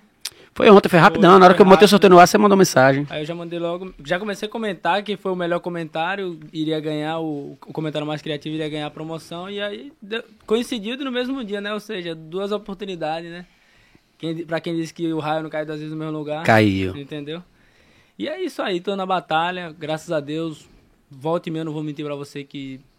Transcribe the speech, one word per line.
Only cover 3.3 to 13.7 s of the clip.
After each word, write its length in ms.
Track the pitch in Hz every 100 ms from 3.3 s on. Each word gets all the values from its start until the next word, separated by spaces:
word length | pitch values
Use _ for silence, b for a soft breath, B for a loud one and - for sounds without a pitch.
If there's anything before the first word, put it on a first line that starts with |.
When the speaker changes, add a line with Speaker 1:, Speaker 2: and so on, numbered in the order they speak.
Speaker 2:
mandei 240 | 170 170 170
logo, 340 | 170 175 185 -
já 140 | 139 202
comecei 300 | 214 196 214
a 20 |
comentar 520 | 233 220 175 170 185
que 140 | 202 202
foi 160 | 196
o 40 | 185
melhor 220 | 175 175
comentário, 800 | 175 175 165 160 165 202 190 160 151
iria 260 | 160 156 156
ganhar 400 | 151 151 151 165
o, 400 | 160 147 143 143 -
o 60 |
comentário 340 | 156 156 151 147
mais 160 | 151
criativo, 320 | 151 147 156
iria 140 | 156 156
ganhar 180 | 151 151
a 40 |
promoção, 600 | 151 160 160 - 170 185
e 100 | 202
aí 320 | 208 214 277 _
deu, 220 | 196 220 - _ -
coincidiu 500 | 214 240 247 196 254
no 120 | 277
mesmo 320 | 240 247 269
dia, 160 | 220 202
né? 140 | 202
Ou 60 | 214
seja, 340 | - 214 175
duas 380 | 165 160 175 202
oportunidades, 760 | 208 208 196 196 180 156 160 170
né? 140 | 170 180 _ _